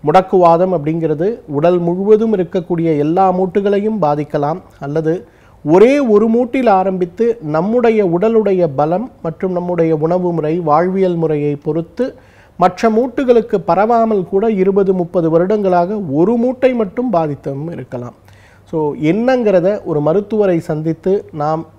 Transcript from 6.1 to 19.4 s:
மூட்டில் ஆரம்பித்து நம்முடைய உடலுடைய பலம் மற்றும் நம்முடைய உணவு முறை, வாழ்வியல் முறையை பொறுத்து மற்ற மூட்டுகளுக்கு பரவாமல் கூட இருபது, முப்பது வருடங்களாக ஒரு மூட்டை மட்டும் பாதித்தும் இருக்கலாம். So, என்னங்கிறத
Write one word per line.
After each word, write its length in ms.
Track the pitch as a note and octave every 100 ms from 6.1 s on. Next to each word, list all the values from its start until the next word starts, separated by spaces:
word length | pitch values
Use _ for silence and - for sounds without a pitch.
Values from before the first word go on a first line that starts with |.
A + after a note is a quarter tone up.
| G#3 A3+
மூட்டில் 380 | A3+ B3 C4+ A#3+
ஆரம்பித்து 720 | F#3+ F#3+ F#3 F3+ - A#3 A3+
நம்முடைய 640 | D3+ D#3 F#3 B3 A#3 A3 G3
உடலுடைய 600 | E3+ A3 A3+ G3+ F#3 E3 C3+
பலம் 340 | D3+ F3+ B3 -
மற்றும் 300 | E3 D#3+ F#3+
நம்முடைய 440 | F3 F3+ F3 E3 D#3+
உணவு 360 | D#3+ F3+ F3+
முறை, 260 | E3 D3+ E3+
வாழ்வியல் 560 | D#3+ D3+ F3+ F#3+ F#3
முறையை 420 | E3+ D#3+ D3+ D3 C#3+
பொறுத்து 580 | D#3 D#3 E3 - C4 - _ _ _ -
மற்ற 340 | F3+ F3+ A3+
மூட்டுகளுக்கு 680 | A3 B3+ C4 B3+ A#3 A3+ G3+ E3
பரவாமல் 600 | F3 A3 A#3 A3+ G#3+ F3
கூட 220 | G3 A3+
இருபது, 440 | G#3 F#3 G3 F#3+
முப்பது 360 | F#3 E3+ F#3 D#3+
வருடங்களாக 680 | E3 F#3 G#3+ G3 F3 F3 G#3+
ஒரு 380 | F3+ C#3 F3+ A#3
மூட்டை 380 | B3 B3+ C4
மட்டும் 380 | A#3+ G#3 - B3
பாதித்தும் 600 | F3 D#3+ C#3 D3 C#3 D#3+
இருக்கலாம். 420 | E3 B2+ B2 A#2+ _ _ - - _
So, 320 | _ E3 D3+ -
என்னங்கிறத 880 | D3+ G3 B3 C4